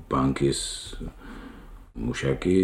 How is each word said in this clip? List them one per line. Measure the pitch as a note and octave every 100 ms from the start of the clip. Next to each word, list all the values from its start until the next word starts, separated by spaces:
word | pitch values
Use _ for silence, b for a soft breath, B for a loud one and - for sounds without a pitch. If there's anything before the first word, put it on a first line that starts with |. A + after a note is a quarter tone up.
| -
ბანკის | C2+ C2+ - C#2 - - - - - - - B B B B B B B
მუშაკი, | - A#2 B2 C3+ C#3 F2+ F#2+